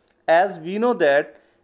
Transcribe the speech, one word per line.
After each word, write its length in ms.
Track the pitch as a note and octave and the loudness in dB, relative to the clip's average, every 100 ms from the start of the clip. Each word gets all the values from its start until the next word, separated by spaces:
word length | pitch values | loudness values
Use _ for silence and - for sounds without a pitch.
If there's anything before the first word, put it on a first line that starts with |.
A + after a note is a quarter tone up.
| _ _ - | _ _ 0
As 300 | E3 G3 F3 | 2 2 -4
we 220 | D#3+ G3+ | -8 -4
know 160 | A#3+ G3+ | -2 0
that 440 | D#3 C#3 D3+ - _ _ | 2 2 -2 -10 _ _